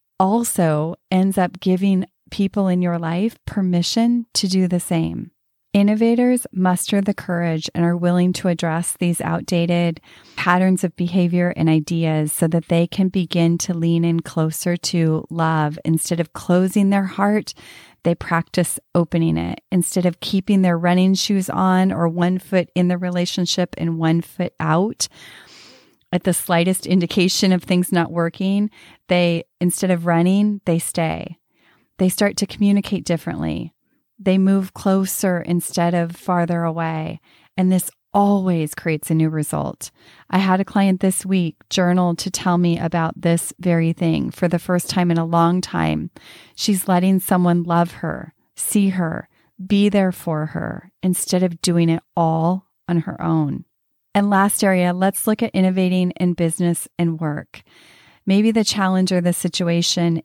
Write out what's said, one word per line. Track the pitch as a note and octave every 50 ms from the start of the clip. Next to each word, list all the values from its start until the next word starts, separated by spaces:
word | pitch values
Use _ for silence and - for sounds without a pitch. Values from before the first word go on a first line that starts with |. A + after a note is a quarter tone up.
| _ _ _ -
also | F#3+ F#3+ G#3+ A#3+ A#3 - - G3+ E3+ D#3 D3+ D3+ D#3 E3 - - _ -
ends | F#3+ F#3 F#3+ G3 F#3
up | F#3+ F3+ - - -
giving | - F#3 F#3 F3+ G3 G3 F#3+ F#3 G3+ - _ _ _ -
people | - - G3 F#3+ - G#3 G3
in | F#3 F3+ F3+
your | F3+ F3 E3+ E3+
life | E3+ D#3+ E3+ F3+ G#3 A#3 - - -
permission | - - G3+ F#3+ F3+ F3+ F3 E3+ - - A3+ A#3 A#3 A#3+ A#3+ A#3 - -
to | - G3+
do | F3+ F#3+ F#3 F#3
the | F3 F3+ F3
same. | - - F3 E3 E3 E3 E3 E3+ - - _ _ _ _ _ _ _ _ -
Innovators | G3+ G3+ G#3 G#3+ G#3+ A#3 A#3 A#3 B3 B3 B3 B3 B3 - -
muster | - F#3 F#3 F#3 F3+ - - - G#3 G3+
the | G3 G3+ G3
courage | - - - F3 E3+ F3 E3 D#3+ D#3 - - -
and | F3 E3+
are | E3+ F3
willing | F3 F3 F3 F3+ F3+ F3+ F#3 F3
to | - - F#3
address | E3+ - F3 E3 D#3 E3+ F3 - - -
these | F3+ F3 E3+ -
outdated | - E3 E3 E3+ - - F3+ E3+ E3+ F3 F3 E3+ F3 E3+ D#3+ - _ - - - - - -
patterns | - - F3+ F3+ F#3 F#3 F#3+ F#3 - -
of | E3+ -
behavior | - F3 E3+ F3+ F#3+ F3 E3+ F3 F3 F3 F3+ -
and | - E3 D#3+
ideas | D#3+ D#3+ D3+ - F3 E3 E3 D#3+ D#3 D#3 D3+ D3+ -
so | - E3+
that | E3 E3 E3 -
they | - E3+ E3+ E3+
can | - - - F#3
begin | F3+ - F#3+ E3+ - - E3+ E3 E3 E3+ E3
to | - - E3+
lean | E3 E3 E3+ E3+ E3 E3+
in | E3+ E3 E3
closer | - - - E3 D#3+ D#3+ - - - F3 F3
to | - - - - E3+ D#3+ D#3+ D#3 D#3 - -
love. | E3 E3 D#3+ D#3+ D#3+ D#3 D3+ D3 D#3 - -
Instead | E3 E3 D#3+ - - F3 E3+
of | D#3+ - -
closing | - - - F3 F3+ F#3+ F#3+ - G#3 G3 G3
their | G3+ G3 F#3+
heart, | F#3 - G3 G3+ G3+ G#3+ G#3+ - - - - - - - - - - _ _ -
they | E3+ E3+
practice | - - - F3 E3 - _ - F3+ E3+ - - - - _ -
opening | F3 E3+ - - E3 E3 D#3+ D#3
it. | E2+ E2+ - - - - -
Instead | F#3 F3+ E3+ - - F#3 F3+
of | F3 E3+ -
keeping | - - G#3 F#3 - - G3+ F#3+
their | F#3 F3 E3+
running | E3 F3 F3 F3+ F#3 F#3 F#3+ F#3+
shoes | F3 - - G3+ F#3+ F#3 -
on | - - F#3+ F#3 F#3 F#3 F#3+ F#3+
or | F#3+ E3 E3+ E3
one | E3 F3 F3 F3+ F#3
foot | F3+ - - G3 F#3 E3 - -
in | F3+ F3+ F3+
the | F3+
relationship | F3 F#3 F3+ F3+ F3 F3 - - F#3+ F3 - - F#3 F3+ - -
and | - E3 E3 E3
one | D#3+ E3 D#3+ E3 E3+
foot | - - - - F3 - - -
out, | D#3+ D#3 D#3 F3 G3 A3+ - - - - - - - - - - - - - - - - - - _ _ _ _ _ -
at | F3+ F3 -
the | F#3 F3
slightest | - - - F3 E3+ E3+ F#3 F#3 - -
indication | - F#3 F#3+ E3+ - - G3 F3 F#3 - - G3+ F#3+ F#3
of | F3 -
things | - F#3 F3+ F3 - F#3+
not | E3+ E3 -
working, | E3 E3+ E3 E3 - - F#3+ F#3+ G3 G3+ G#3 G#3 _ - - - - _ _
they, | - F3+ F3+ F3 F3 E3+ E3 - _ _ -
instead | F3+ F3 - - G3 F#3
of | F3+ E3+ E3+
running, | F3 E3 E3 F3 F#3 F#3+ G3+ G#3 G#3 G3+ G3 -
they | F3+ E3 E3+
stay. | - - - F3+ D#3+ D#3+ D#2+ - - - E3+ _ _ _ _ _ _ _ _ _ _ _ _
They | - F#3 F#3
start | - - G#3 G3+ -
to | - G3
communicate | - - - G3+ G3+ G3+ G3+ - - G3 E3+ -
differently. | - E3+ D#3+ - E3+ D#3 D#3 D#3 D#3+ D#3 E3+ E3 E3 _ _ _ _ _ _ _ _ _ - F#3+
They | F#3+ F#3
move | F#3+ F#3+ F#3+ G3 G3 F#3+ - -
closer | - - G3 F#3+ G3 F#3+ F#3 - - G#3 F#3 F3+ E3+
instead | - - F3 F3 - - - F3+ E3+ F3 F3+
of | E3+ E3+ E3+ E3+
farther | - - - F3+ F3 E3+ E3+ E3+ E3+ E3+
away. | E3 D#3+ E3+ E3 D#3+ D#3+ D#3 D#3 E3 E3 - _ _ _ _ _ _ -
And | F#3 F#3 F#3
this | F#3 F3+ - - - _ _ _ -
always | G3+ G3+ G3+ G3+ G3 F#3 F#3 F3 E3 D#3 D3+ -
creates | - - E3 D#3 D3+ - -
a | D#3+
new | D#3+ D#3+ D#3
result. | D#3+ D#3 D3 - - D3+ C#3+ - - - - - _ _ _ - - - - -
I | F#3 F#3+
had | G3 F#3+ F#3 F#3+
a | G3
client | - - G3+ G3 G3 F#3 F3+
this | G3 F#3+ F#3 - -
week | F#3 F#3+ F#3 E3+ D#3+ - _ _ -
journal | - F#3+ F3+ F3 F3+ F#3 F3+ F3 E3+
to | - - F#3
tell | - - - F#3 F3
me | F3 F3 E3+ E3
about | - E3+ E3 - E3+ D#3+ D#3+ - -
this | - E3+ E3+ E3 - - -
very | - - F3 E3+ E3 E3 E3 E3
thing | - F3 E3 D#3+ D3 B2 -
for | - - F3+
the | E3+ F3 E3+
first | - - F3+ F3 - -
time | - F#3 F3 F3
in | E3
a | E3 E3
long | E3 E3+ E3+ E3+ E3+ F3+ F#3
time. | - - - - - - D3+ D#3 D3+ - - - - - - - - - _
She's | - - G#3+ G3+ F#3 -
letting | - F3+ F3+ F#3 F#3+ F#3+ F3+
someone | - - G3 F3+ F3 F3 E3+ F3 E3+
love | F3 E3+ E3+ E3+ E3+ -
her, | - F3 D#3 - - - - - _ _ _ _
see | - - - - G#3 G3 F#3+
her, | F#3 F#3 E3+ D#3+ - - - _ _ _ _ _ _ - F#3
be | - G#3 G3+ G3+ G#3
there | G#3 G3+ F#3+ F#3
for | F3+ - - E3+ D#3 D3+ D#3
her, | D3+ - E3 - - - - - - _ _
instead | - F#3 F3+ - - - F3+ F3+
of | F#3 F3 E3+ -
doing | - F3+ E3+ E3+ E3 E3
it | E3 E3 - _ -
all | F3 E3 D#3+ D#3+ E3 D#3+ F3 F#3 F#3+ - _ _ _ _
on | - F3 E3
her | - F#3+ - -
own. | E3+ E3 D#3+ D#3+ D3+ C#3 C3+ - - _ _ _ _ _ _ _ _ _ -
And | G3+ G3+ G#3
last | G3+ F#3+ G3 G3+ - - G#3+
area, | F#3+ F#3 F3+ F3+ F3+ F3+
let's | F#3 F#3+ G3 - - -
look | A3 G#3+ -
at | A3+ A3 -
innovating | F#3+ F#3 F#3 F#3 F#3+ F#3 F3+ F#3 F#3 F3+ F3+
in | - - F3+ F3+ E3+
business | - E3+ E3 - - F3 E3+ E3 - - - _ -
and | E3+ E3 D#3+ D#3
work. | D#3+ D3+ D3 - - _ - - - _ _ - - - - - _ _ _ _ -
Maybe | G3 F#3+ G3+ G#3+ A3+
the | A3 A3+ G3+
challenge | - - G#3 F#3+ F#3 F#3+ F#3 F#3 -
or | F#3 F3+
the | F3 F3 F3
situation | - - E3+ - - F3 E3+ E3+ E3+ E3+ - - F3+ E3+ E3+ E3 E3